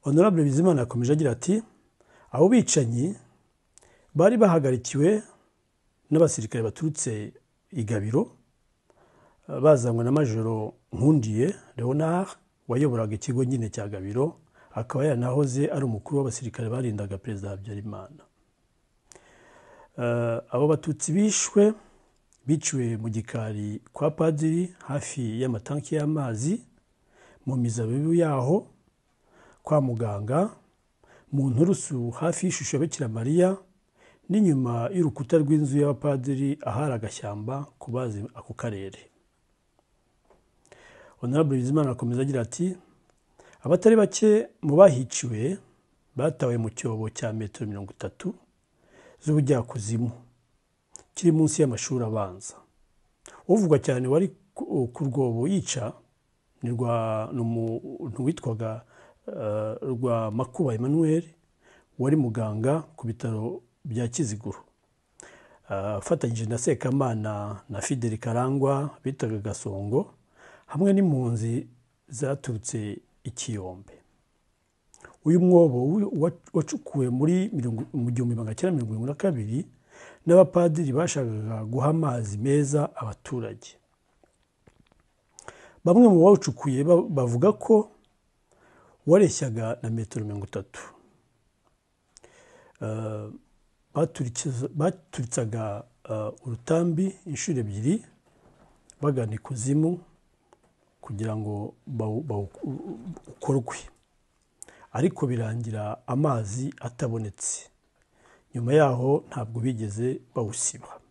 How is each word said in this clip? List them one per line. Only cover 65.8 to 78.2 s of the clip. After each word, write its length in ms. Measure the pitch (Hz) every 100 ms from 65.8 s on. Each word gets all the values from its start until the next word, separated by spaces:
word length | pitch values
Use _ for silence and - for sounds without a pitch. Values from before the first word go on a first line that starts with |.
| 98 107
afatanyije 460 | - 165 123 113 110
na 120 | 120
Sekamana 1040 | - 135 135 139 131 110 107 104 104 104 -
na 120 | 101
Fidel 360 | - 135 117 110
Karangwa 720 | 120 117 127 139 135 139 147 -
bitaga 340 | 135 139 117 107
Gasongo, 760 | 107 - - 95 101 131 - _ _ _ - - _
hamwe 280 | 143 196
n'impunzi 760 | 196 185 135 123 117 113 120 - _ _ _ _
zaturutse 920 | 117 139 131 - 110 - 113 104 101 _ _
i 80 | 123
Kiyombe. 600 | - - 107 90 92 101 - _ _ _ _ _ _ _ _ _ _ - _ 151
Uyu 140 | 170
mwobo 480 | 180 175 165 123 131
wi-, 220 | 202 202 202
wa-, 140 | 147 - -
wacukuwe 560 | 170 151 - - 143 123
muri 400 | 127 156 180 196
mirongo, 300 | 156 120 113 -
mu 180 | 143 120
gihumbi 240 | 120